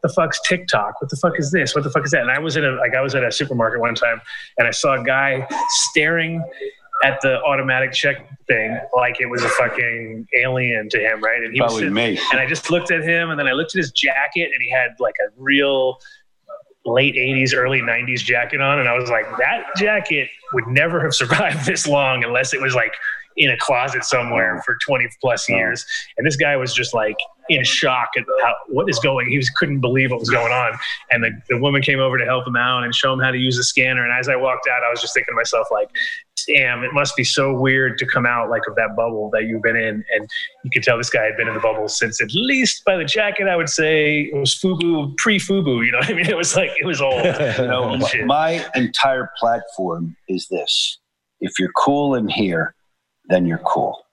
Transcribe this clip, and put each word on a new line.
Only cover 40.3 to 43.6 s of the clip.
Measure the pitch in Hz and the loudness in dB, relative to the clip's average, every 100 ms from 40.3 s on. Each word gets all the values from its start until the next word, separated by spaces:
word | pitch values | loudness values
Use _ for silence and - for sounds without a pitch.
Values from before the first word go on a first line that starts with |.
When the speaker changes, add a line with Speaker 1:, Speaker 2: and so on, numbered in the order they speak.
| - - _ | -8 -10 _
Speaker 1:
you | 135 | -4
could | 123 | 0
tell | 127 117 | 2 0
this | 120 | 0
guy | 127 110 | 0 0
had | 110 | 0
been | 113 | -2
in | |
the | 110 | 0
bubble | 113 107 107 | 0 0 -2
since, | - 113 - | -2 -2 -2
at | 110 | -4
least | 143 247 269 240 - | -2 0 2 0 0
by | - 190 | 0 0
the | 151 | 0
jacket, | 220 208 202 196 | 0 0 0 0
I | |
would | 175 | 0